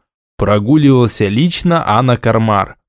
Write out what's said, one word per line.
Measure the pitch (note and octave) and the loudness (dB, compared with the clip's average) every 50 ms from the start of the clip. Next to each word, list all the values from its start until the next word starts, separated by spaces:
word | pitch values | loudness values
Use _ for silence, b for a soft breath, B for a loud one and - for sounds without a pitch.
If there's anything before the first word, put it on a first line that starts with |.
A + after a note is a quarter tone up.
| _ _ _ _ _ _ _ | _ _ _ _ _ _ _
прогуливался | - G2+ G2 G#2 G#2 G2+ A2+ D3+ D#3 D3 C#3 C3+ B2 A#2+ G#2+ - - G#2+ | -4 -2 0 0 0 0 2 2 2 4 4 4 4 2 0 0 -2 -2
лично | G2 G#2 A#2+ E3 F3 - - - F3 E3+ E3 - | -2 0 0 -2 -2 -2 -2 -2 -2 -2 0 -2
Анна | - G#2+ A2+ C3 B2+ A#2+ | 0 0 0 2 0 -2
Кармар. | - - A#2 A2+ A2+ A2+ A2 G#2 G2 F#2+ - - _ _ | 0 0 0 0 0 0 0 0 0 -2 -4 -8 _ _